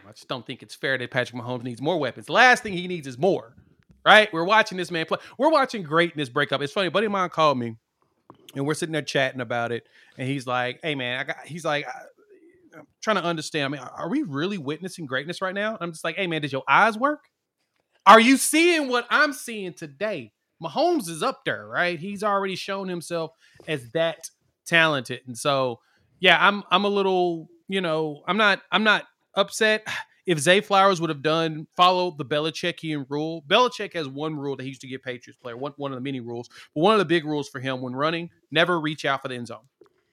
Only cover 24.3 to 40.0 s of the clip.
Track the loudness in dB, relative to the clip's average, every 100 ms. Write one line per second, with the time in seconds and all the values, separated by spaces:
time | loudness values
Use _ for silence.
24.3 | _ _ _ 0 4 4 2 -4 -10 -12
25.3 | -6 -2 0 0 -4 _ _ _ _ 4
26.3 | 6 6 2 0 0 2 2 2 2 0
27.3 | -2 -10 _ -6 -4 -2 -2 -4 -6 -4
28.3 | 2 4 2 0 0 4 2 0 _ _
29.3 | -2 -2 2 2 2 -2 -10 -12 _ -2
30.3 | 0 4 4 4 4 6 4 -2 -4 0
31.3 | 0 0 -4 -12 4 4 4 0 -4 -4
32.3 | -2 -2 -4 -6 -6 -6 -6 -6 -6 -6
33.3 | -8 2 4 4 0 -10 -8 -8 -8 -8
34.3 | -6 -8 -8 -10 -12 -14 -14 -10 -12 -14
35.3 | -18 -14 -10 -10 -8 -10 -8 -8 -8 -8
36.3 | -10 -12 -18 -12 0 4 4 4 0 0
37.3 | -6 -6 -8 -6 -6 -6 -2 -2 -2 -8
38.3 | _ _ 0 2 2 -2 -4 -4 -4 -4
39.3 | -10 -12 -14 _ _ _ _